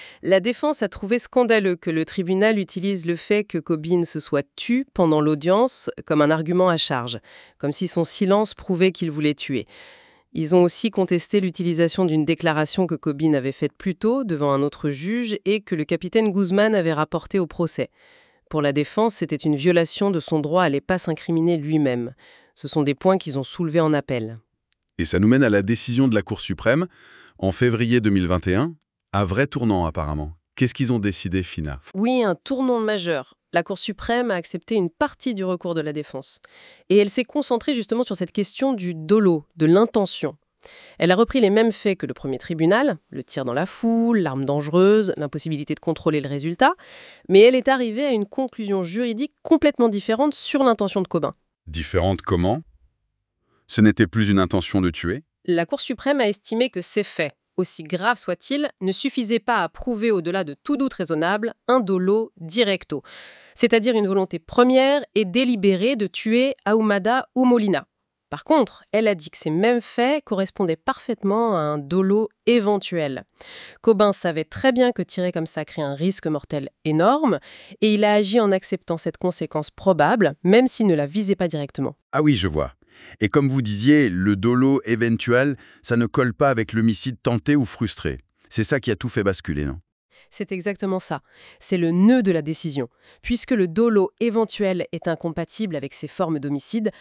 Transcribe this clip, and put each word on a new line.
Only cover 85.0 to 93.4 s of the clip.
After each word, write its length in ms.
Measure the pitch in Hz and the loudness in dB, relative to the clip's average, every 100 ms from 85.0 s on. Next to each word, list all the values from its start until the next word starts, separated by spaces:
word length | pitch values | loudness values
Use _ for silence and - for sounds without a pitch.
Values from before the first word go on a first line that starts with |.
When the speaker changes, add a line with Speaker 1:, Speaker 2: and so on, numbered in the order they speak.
| 117 113 - 120 143 131 - - | 0 0 2 2 2 -2 -12 -16
Speaker 2:
ça 160 | - 117 | -2 0
ne 80 | 117 | 0
colle 280 | - 123 | 0 0
pas 180 | - 143 | 2 0
avec 200 | 117 107 | 2 -2
l'homicide 460 | 110 113 104 135 113 | 0 0 0 -4 -4
tenté 360 | - 120 - 147 | -2 -2 2 0
ou 80 | 120 | 0
frustré. 540 | - 113 - 80 65 - _ _ | -4 -6 -4 -6 -8 -12 _ _
C'est 160 | - | -4
ça 160 | 107 139 | -2 -2
qui 120 | 117 | -2
a 40 | 101 | -4
tout 140 | 120 | -4
fait 140 | - | -2
basculer, 420 | 101 92 - 73 71 | -2 -2 -6 -4 -4
non ? 140 | 78 - _ _ _ _ | -8 -14 _ _ _ _
Speaker 1:
C'est 200 | - 202 | -14 -10
exactement 460 | 190 175 190 202 185 | -8 -8 -6 -4 -4
ça. 240 | - 147 - _ - - | -4 -8 -10 _ -20 -16
C'est 180 | - 185 | -4 0
le 140 | 165 | 2
nœud 320 | 175 208 254 | 4 6 6
de 80 | 196 | 2
la 100 | 165 | 0
décision. 460 | 147 156 165 139 120 _ _ _ | -2 -6 -4 -4 -6 _ _ _
Puisque 300 | - 240 | -6 -4